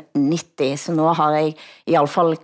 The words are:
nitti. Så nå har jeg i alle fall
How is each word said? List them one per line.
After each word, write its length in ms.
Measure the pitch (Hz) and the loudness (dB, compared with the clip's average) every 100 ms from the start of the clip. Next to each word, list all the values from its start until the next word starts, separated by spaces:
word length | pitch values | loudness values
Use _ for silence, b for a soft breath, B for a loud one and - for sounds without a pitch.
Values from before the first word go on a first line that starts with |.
| - 147 | -2 -2
nitti. 560 | 139 170 - - 135 139 | 0 -2 -6 -4 -4 -4
Så 160 | - 165 | -4 0
nå 140 | 160 156 | 0 2
har 180 | 151 151 | 2 2
jeg 200 | 156 160 B B - | -2 -4 B B 0
i 80 | 165 | 0
alle 80 | 147 | 2
fall 300 | - 170 160 | 0 0 -2